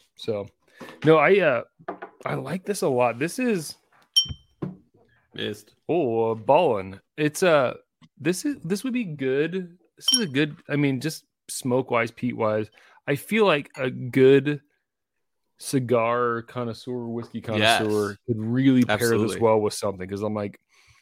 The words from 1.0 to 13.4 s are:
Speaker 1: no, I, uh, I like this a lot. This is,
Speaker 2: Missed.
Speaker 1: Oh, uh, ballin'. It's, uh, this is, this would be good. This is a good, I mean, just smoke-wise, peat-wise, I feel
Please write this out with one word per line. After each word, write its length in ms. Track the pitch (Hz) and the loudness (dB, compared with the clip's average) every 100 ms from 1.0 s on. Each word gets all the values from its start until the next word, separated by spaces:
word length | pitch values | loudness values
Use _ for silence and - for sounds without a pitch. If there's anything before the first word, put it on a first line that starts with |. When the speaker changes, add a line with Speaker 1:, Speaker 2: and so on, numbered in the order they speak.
Speaker 1:
no, 140 | 151 160 | 4 6
I, 220 | 151 196 | 6 4
uh, 220 | 160 117 - _ - - - - | 4 0 -4 _ -14 -14 -16 -12
I 100 | 127 | -8
like 300 | 143 131 185 | -8 -6 -8
this 180 | - 202 | -6 -4
a 60 | 165 | 0
lot. 300 | 123 123 117 | 2 2 0
This 200 | 165 254 | -4 -2
is, 380 | 254 190 147 - _ _ _ - - - _ _ - - _ _ _ _ _ - | -2 -2 -4 -14 _ _ _ 0 0 -4 _ _ -12 -12 _ _ _ _ _ -8
Speaker 2:
Missed. 380 | 107 104 - _ - | -8 -8 -14 _ -4
Speaker 1:
Oh, 420 | 170 131 113 113 | -2 0 0 0
uh, 40 | |
ballin'. 680 | 110 107 147 165 104 95 95 _ - | 0 2 4 4 0 -4 -12 _ -4
It's, 260 | 151 - | -4 0
uh, 320 | 180 151 120 - _ _ _ - | 2 4 2 -2 _ _ _ -6
this 260 | 151 185 | -4 -2
is, 120 | 302 277 | -4 -6
this 200 | 165 202 | -6 -4
would 80 | 262 | -4
be 100 | 247 | -4
good. 720 | 190 147 131 139 160 190 175 175 _ _ | -6 -4 -2 0 0 -4 -10 -14 _ _
This 100 | - | -2
is 80 | 247 | -2
a 60 | 185 | 0
good, 300 | 131 156 147 - | -2 -2 -4 -6
I 80 | 143 | -2
mean, 240 | 143 131 | 0 -2
just 240 | 151 - - _ - | -6 -8 -14 _ -14
smoke-wise, 640 | - 131 127 131 120 113 | -8 -2 -2 0 -2 -2
peat-wise, 600 | - 123 117 110 107 107 _ _ _ - | -4 -6 -2 -2 -2 -4 _ _ _ -6
I 100 | 143 | -6
feel 280 | - 220 | -2 2